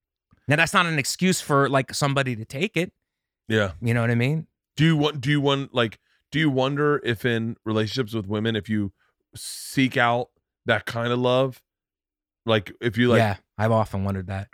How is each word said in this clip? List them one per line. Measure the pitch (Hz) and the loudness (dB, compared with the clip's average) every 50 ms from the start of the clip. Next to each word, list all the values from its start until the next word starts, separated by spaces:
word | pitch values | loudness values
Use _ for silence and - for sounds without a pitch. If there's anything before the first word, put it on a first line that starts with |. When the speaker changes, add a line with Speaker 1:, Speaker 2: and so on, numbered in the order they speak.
| _ _ _ _ _ _ _ _ _ | _ _ _ _ _ _ _ _ _
Speaker 1:
Now, | - 143 | 0 2
that's | 160 165 160 - | 2 2 2 2
not | 196 180 | 2 2
an | 165 160 | 2 0
excuse | 147 127 - - - 180 185 170 - | -2 -2 -4 -2 0 2 2 2 0
for, | - - 147 139 139 127 | 0 0 2 2 4 4
like, | 139 135 131 - - | 2 0 -2 -2 -4
somebody | - 147 139 139 139 131 127 120 | -2 -2 0 0 0 -2 -2 -4
to | 107 113 | -6 -8
take | - - 135 185 220 - | -10 -8 -6 -6 -4 -2
it. | 160 175 185 - _ _ _ _ _ _ _ _ _ _ | -4 -4 -4 -8 _ _ _ _ _ _ _ _ _ _
Speaker 2:
Yeah. | - 110 110 101 92 80 78 | -2 0 0 0 0 -2 -4
Speaker 1:
You | 110 117 117 | -2 0 0
know | 120 | 0
what | 113 117 | 2 0
I | 117 | 2
mean? | 117 120 135 156 160 - - _ _ _ _ _ | 2 2 0 0 -2 -6 -10 _ _ _ _ _
Speaker 2:
Do | - 156 | 2 2
you | 165 160 | 4 4
want, | 147 147 151 147 143 | 2 0 0 -2 -4
do | 113 143 | -2 0
you | 147 147 | 0 2
want, | 139 139 139 139 139 - - | 2 2 0 0 -2 -2 -2
like, | 127 117 110 - - _ _ _ _ _ _ | 0 0 0 -2 -8 _ _ _ _ _ _
do | - 147 | -2 0
you | 160 151 | 0 2
wonder | 131 131 127 135 143 143 151 147 147 - - | 2 2 0 0 0 0 0 0 0 0 0
if | 117 117 - - | -2 -4 -2 -2
in | 123 117 113 113 117 113 - - | -2 0 0 -2 -4 -6 -8 -6
relationships | 110 110 110 113 104 104 131 123 104 113 | -2 0 0 0 0 -2 -4 -4 -4 -4
with | 113 95 | -6 -4
women, | 95 107 107 107 117 113 | -4 -4 -2 -2 0 -2
if | 104 95 - | -2 -2 -2
you | 107 104 101 98 - _ _ _ _ _ _ _ - | -2 -2 -2 -4 -6 _ _ _ _ _ _ _ -20
seek | - - - - - - - - 143 131 127 - | -16 -14 -14 -14 -14 -14 -4 0 2 2 2 2
out | 135 120 117 120 123 127 - _ _ _ _ _ _ - | 2 2 2 2 0 -4 -6 _ _ _ _ _ _ -2
that | 120 113 104 - | 0 0 0 -2
kind | - - 117 117 120 | -4 -6 -4 -2 -2
of | 120 123 | 0 0
love, | 123 123 123 127 135 135 127 - _ _ _ _ _ _ _ _ _ _ _ _ _ _ _ _ - | 2 2 2 2 2 0 -4 -8 _ _ _ _ _ _ _ _ _ _ _ _ _ _ _ _ 0
like, | 113 110 110 - - - - | 2 2 2 0 -2 -8 -6
if | 113 120 98 | -4 -2 0
you, | 113 123 123 | 2 2 4
like | 117 117 | 4 4
Speaker 1:
Yeah, | 113 104 98 - _ _ _ | 4 2 0 -6 _ _ _
I've | - 107 110 117 | -2 0 2 2
often | 110 107 - - 98 98 | 2 0 0 -4 -4 -4
wondered | 98 98 95 92 | -2 -4 -4 -6
that. | 90 98 95 98 - | -8 -8 -8 -10 -10